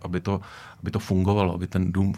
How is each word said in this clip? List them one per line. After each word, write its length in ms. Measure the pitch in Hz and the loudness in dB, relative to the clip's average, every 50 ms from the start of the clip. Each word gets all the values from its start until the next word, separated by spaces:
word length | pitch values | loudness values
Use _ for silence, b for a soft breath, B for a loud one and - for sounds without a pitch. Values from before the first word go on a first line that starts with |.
aby 200 | - 87 87 90 | -8 -4 -4 -2
to, 200 | 87 101 98 95 B B B B B B B B | 0 0 -2 -2 B B B B B B B B
aby 100 | - - | -6 -4
to 80 | - 95 | -4 -4
fungovalo, 540 | - - 98 92 92 101 101 104 98 87 87 | 0 2 2 4 4 4 4 4 2 2 0
aby 140 | 87 90 | -2 -4
ten 240 | 87 - 92 92 87 | -2 0 0 0 2
dům 220 | 87 95 98 95 - | 2 2 2 2 0